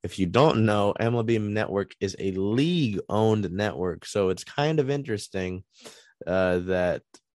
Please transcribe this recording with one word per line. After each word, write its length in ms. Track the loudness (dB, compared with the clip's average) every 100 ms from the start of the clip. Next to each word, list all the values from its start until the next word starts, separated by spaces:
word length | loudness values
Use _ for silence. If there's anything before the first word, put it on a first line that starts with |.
If 160 | -10 -2
you 80 | 2
don't 380 | 6 6 6 4
know, 280 | 4 2 2
M 160 | 0 0
L 80 |
B 160 | 0 0
Network 560 | 0 -2 -2 -2 -4 -6
is 160 | -6 -4
a 120 | -6
league-owned 1200 | -2 0 0 0 0 0 -2 -2 2 4 2 0
network, 540 | -2 -2 -2 -6 -6 -6
so 240 | -2 0
it's 140 | -2
kind 360 | -6 -2 0 0
of 120 | 0
interesting, 720 | -4 -4 -6 -6 -6 -6 -8 -12 _ -20 -20 _ _ -2
uh, 320 | 0 2 0
that 420 | 0 0 0 -2 _ -20 _